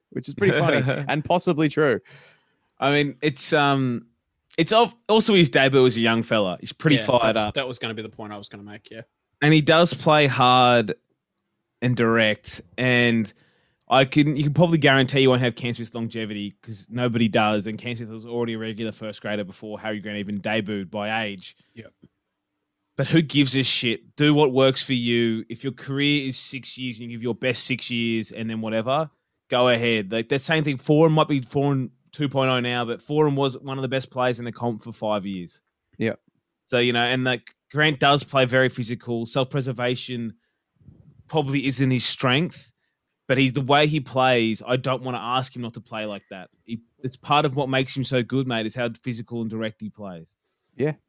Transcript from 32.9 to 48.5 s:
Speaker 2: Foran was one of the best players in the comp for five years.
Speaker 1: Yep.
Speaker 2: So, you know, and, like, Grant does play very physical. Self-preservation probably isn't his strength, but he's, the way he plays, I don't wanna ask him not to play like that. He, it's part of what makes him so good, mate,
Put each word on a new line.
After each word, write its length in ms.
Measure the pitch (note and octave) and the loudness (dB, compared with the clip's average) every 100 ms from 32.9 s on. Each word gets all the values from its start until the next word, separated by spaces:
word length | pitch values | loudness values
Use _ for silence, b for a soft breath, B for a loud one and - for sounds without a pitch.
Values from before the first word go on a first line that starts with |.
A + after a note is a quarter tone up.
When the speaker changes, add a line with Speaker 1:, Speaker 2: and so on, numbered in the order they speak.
| A2+ | -8
Speaker 2:
Foran 340 | - D3+ D3+ C#3 | -4 2 2 2
was 220 | C#3 A#2 | 0 -2
one 180 | C#3 C3+ | -10 -6
of 40 | |
the 80 | C3 | -4
best 200 | C3 C3 | -4 -4
players 300 | B2+ B2+ A#2+ | -2 -2 -2
in 60 | A#2+ | -6
the 80 | |
comp 280 | G#2+ B2 A2 | -6 -4 -4
for 120 | - | -8
five 320 | A2 A2 G#2+ G2 | -8 -4 -4 -4
years. 340 | F#2+ E2+ - _ _ _ - | -10 -12 -18 _ _ _ -6
Speaker 1:
Yep. 200 | A2+ - _ _ _ _ _ | -6 -6 _ _ _ _ _
Speaker 2:
So, 120 | B2+ | 0
you 140 | B2 | 2
know, 100 | A#2+ | 0
and, 220 | A#2+ B2+ B2+ | 0 0 -2
like, 280 | B2 - - _ | -4 -8 -20 _
Grant 300 | C#3 D3+ D3 | 0 0 2
does 240 | C#3+ C#3+ | 2 2
play 220 | C3 C#3 B2+ | 0 0 2
very 240 | C3 C3 | 2 2
physical. 560 | - A2+ A#2+ - A#2 A#2 | 0 -8 -8 -6 -6 -4
Self-preservation 1080 | C#3+ C3 D3 C3 A#2 B2 B2+ - B2 A#2 - _ _ _ _ _ - _ _ - | -4 -2 -4 -6 -4 -4 -4 -6 -8 -10 -12 _ _ _ _ _ -20 _ _ -6
probably 400 | D#3+ C#3 C#3 C3 | -2 0 0 0
isn't 240 | B2+ C3+ | 0 2
his 140 | B2+ - | 2 0
strength, 680 | - C3+ B2+ F3 - - _ _ _ _ _ - | 0 2 2 0 -6 -20 _ _ _ _ _ -2
but 100 | C3 | 2
he's, 140 | C3+ | 2
the 80 | B2+ | 0
way 280 | C3 C#3+ D3+ | 2 4 4
he 120 | D3+ | 0
plays, 640 | C3 C3 C3 B2 A2+ G#2+ - | -4 0 2 4 2 -2 -2
I 120 | B2+ | -4
don't 260 | C3+ C3 | -2 -4
wanna 140 | B2+ A#2+ | -6 -8
ask 360 | A2 B2+ C3 | -4 -4 -4
him 80 | B2+ | -8
not 100 | A#2 | -12
to 80 | A2+ | -12
play 240 | G#2 A2 G#2+ | -14 -10 -8
like 180 | G2+ - | -10 -14
that. 200 | F#2+ F2+ _ | -18 -18 _
He, 160 | - A2+ _ _ | -14 -14 _ _
it's 140 | C3 - | -12 -10
part 260 | - D3 | -2 0
of 140 | D3+ C3 | 2 -2
what 100 | C3 | -2
makes 300 | C3 C3 - | -2 -2 -4
him 80 | B2+ | -2
so 180 | B2+ | -2
good, 240 | A#2 C3 | -2 -4
mate, 180 | C3 | -2